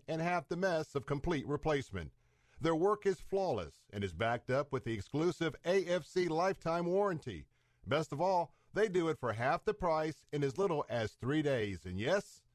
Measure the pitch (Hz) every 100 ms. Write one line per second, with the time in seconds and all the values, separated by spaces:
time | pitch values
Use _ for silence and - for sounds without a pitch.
0 | - 160 170 175 - 175 190 160 156 139
1 | - 143 170 156 123 143 156 143 - 95
2 | 76 - _ _ _ - 156 160 196 208
3 | 196 185 - 196 185 113 76 - - 101
4 | 98 80 117 117 - 131 - 131 113 107
5 | - 147 175 - 165 - 165 196 175 180
6 | 139 185 175 160 185 185 165 170 170 190
7 | 202 160 123 82 - _ _ _ 95 147
8 | 156 143 185 180 156 _ _ 180 220 180
9 | 165 156 120 110 127 170 - 208 175 156
10 | 160 - - 147 139 127 196 147 - 117
11 | 107 - 120 156 143 127 104 92 90 92
12 | 123 196 - - _